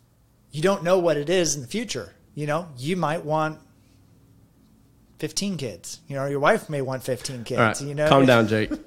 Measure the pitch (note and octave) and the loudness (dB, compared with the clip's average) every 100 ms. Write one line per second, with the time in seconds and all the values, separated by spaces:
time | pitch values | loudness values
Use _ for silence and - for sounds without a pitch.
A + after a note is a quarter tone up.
0 | _ _ _ _ _ D3 F3+ G3 E3 F#3+ | _ _ _ _ _ -2 0 0 2 2
1 | E3+ D3 C#3+ F#3 D#3+ C#3+ A#2+ G#3 A3 B2 | 4 0 2 2 2 -2 -6 -6 -6 -8
2 | E2+ - _ - D3 D#3 F3+ B2 C#3 F#3 | -10 -18 _ -8 -4 -4 -4 -10 -4 -2
3 | D3+ E3 D3+ D#3 D#3 D#3 _ _ _ _ | -2 -4 -2 -2 -2 -6 _ _ _ _
4 | _ _ _ _ _ _ _ _ _ _ | _ _ _ _ _ _ _ _ _ _
5 | _ _ D#3 - G3+ F3 B2 G2 - - | _ _ -8 -6 -6 -6 -8 -10 -16 -18
6 | - C#3 C#3 C#3 D3 A3 - D3 C3 C3 | -10 -6 -4 2 2 2 0 -6 -4 -6
7 | - A#2+ - B2+ A2+ A#2+ A2+ - C#3 C#3+ | -6 -6 -6 -12 -4 2 2 2 -6 -2
8 | D3+ C#3 C3 A#2 A2 A2 G#2 - | 4 6 8 6 6 0 -2 -6